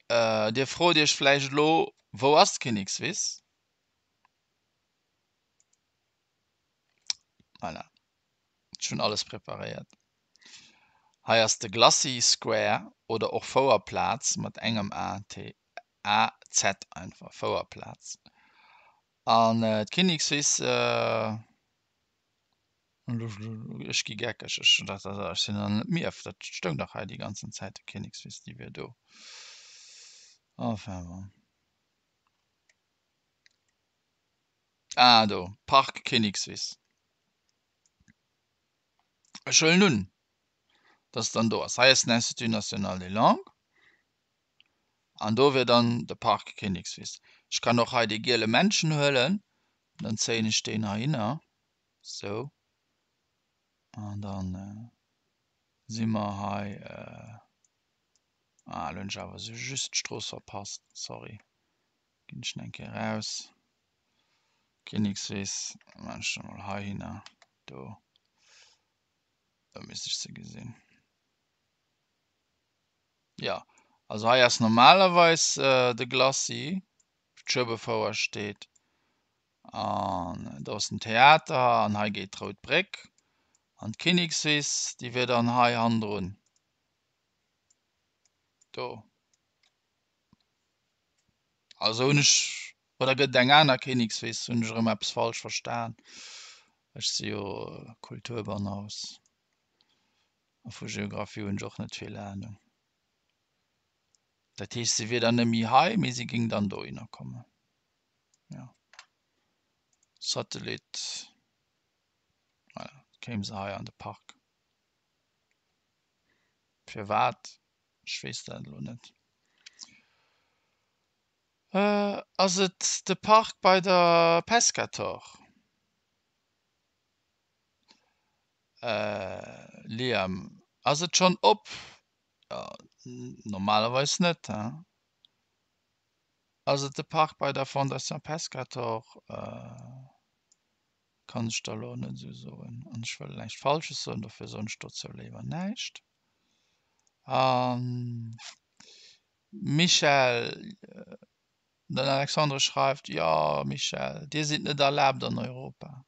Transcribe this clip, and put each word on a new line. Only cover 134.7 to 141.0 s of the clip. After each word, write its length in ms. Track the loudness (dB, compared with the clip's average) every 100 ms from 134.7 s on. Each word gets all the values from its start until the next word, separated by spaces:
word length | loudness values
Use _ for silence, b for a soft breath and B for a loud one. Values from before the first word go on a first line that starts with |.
| -10 -16 _ _ _ _ _ _ _ _ _ _ _ _ _ _ _ _ _ -2
Also 240 | 0 -2
der 140 | -6
Park 340 | -4 0 0 0
bei 160 | -2
der 140 | -2 -2
Fondation 540 | -2 -2 -4 -8 -10
Pescator, 840 | -8 -8 -8 -10 -10 -8 -6 -6 -8 -20 -14
äh, 800 | -12 -10 -12 -16 -18 -18 -20 -20 _ _ _ _ _ _ _ _ _